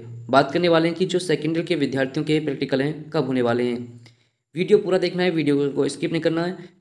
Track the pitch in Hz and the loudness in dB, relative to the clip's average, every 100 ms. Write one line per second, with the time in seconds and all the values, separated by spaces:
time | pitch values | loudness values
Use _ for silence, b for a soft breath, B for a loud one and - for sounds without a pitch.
0 | - - - 190 190 170 175 165 165 165 | -6 -14 2 4 4 2 2 4 2 0
1 | 180 180 175 151 156 165 160 165 135 135 | 0 -2 0 -2 0 -2 -2 0 0 0
2 | 131 156 151 156 156 135 139 135 143 151 | -2 -2 0 0 0 -4 -2 0 0 -4
3 | 151 160 131 131 120 120 123 120 120 - | -6 -4 0 0 2 2 0 -4 -8 -14
4 | b b b _ _ 151 180 208 170 185 | b b b _ _ -6 2 4 4 0
5 | 175 180 180 160 147 143 143 135 139 - | 0 0 0 2 2 2 0 0 -2 -2
6 | 170 165 160 165 175 185 - - | -4 0 0 0 -2 -6 -12 -12